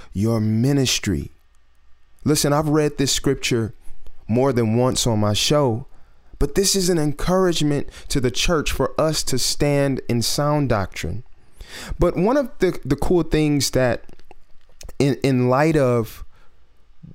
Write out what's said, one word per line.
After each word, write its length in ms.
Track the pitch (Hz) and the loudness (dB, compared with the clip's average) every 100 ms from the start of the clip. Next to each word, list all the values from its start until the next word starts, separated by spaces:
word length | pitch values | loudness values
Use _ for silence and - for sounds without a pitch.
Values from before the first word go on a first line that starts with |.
| - | -8
your 260 | - 110 113 | -2 0 2
ministry." 920 | 110 110 131 143 127 - 104 76 62 - _ - - - - - - - | 2 2 2 2 2 0 -2 -4 -4 -14 _ -20 -20 -20 -20 -20 -20 -6
Listen, 300 | 175 180 147 | 0 2 2
I've 160 | 147 156 | 2 2
read 280 | 151 151 147 | 2 0 0
this 140 | 139 | -2
scripture 640 | - 139 135 - 120 110 - - - - - - | 0 0 0 0 0 -2 -6 -6 -4 -6 -8 0
more 260 | 117 135 | 2 4
than 240 | 120 110 113 | 2 2 2
once 280 | 127 - 127 | 2 2 0
on 140 | 107 | 2
my 140 | 104 | 2
show, 520 | 107 - 147 135 110 - - - - - - | 2 2 2 2 -2 -6 -16 -18 -20 -20 -6
but 160 | 143 - | -2 0
this 200 | 196 196 | 2 2
is 140 | 185 | 2
an 80 | 170 | 2
encouragement 880 | 151 - - 185 185 160 147 143 - - - | 0 0 0 2 2 2 0 0 -4 -10 -4
to 120 | 143 | 0
the 120 | 117 | 0
church 400 | - - 160 - | 0 2 2 0
for 280 | - 131 - | 0 0 0
us 220 | 156 151 | 0 0
to 140 | - 123 | 0 0
stand 640 | - - 147 143 139 131 - | 0 0 2 2 2 -2 -2
in 120 | 120 | -2
sound 480 | - - 147 151 135 | 0 0 0 0 0
doctrine. 540 | 110 92 - 80 101 - - - - - - - - | 0 -2 -6 -6 -6 -10 -18 -20 -20 -16 -14 -10 0
But 180 | 175 - | 0 2
one 220 | 196 285 | 2 2
of 140 | 247 - | 0 -2
the, 200 | 180 - 131 | -2 -2 -4
the 100 | 139 | 0
cool 280 | - 180 | 2 2
things 480 | 156 156 151 147 - | 2 2 2 2 0
that 320 | 131 127 - - - - - - - - - - - | 2 0 -2 -6 -12 -14 -14 -14 -16 -16 -16 -10 0
in, 160 | 135 - | 0 2
in 260 | 139 127 123 | 2 2 2
light 260 | 131 160 156 | 2 4 4
of 480 | 127 120 110 - - - - - - - - - - | 2 2 -2 -8 -16 -16 -20 -20 -20 -20 -20 -20 -18